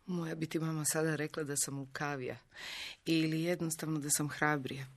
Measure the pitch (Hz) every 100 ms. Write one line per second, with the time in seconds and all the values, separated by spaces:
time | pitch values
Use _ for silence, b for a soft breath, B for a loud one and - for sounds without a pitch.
0 | - 175 165 160 156 165 160 156 147 160
1 | 160 147 151 - 143 143 - 139 135 -
2 | 147 139 127 117 - B B B B B
3 | - 165 160 160 170 175 165 - 156 156
4 | 147 - 147 - 151 147 131 135 -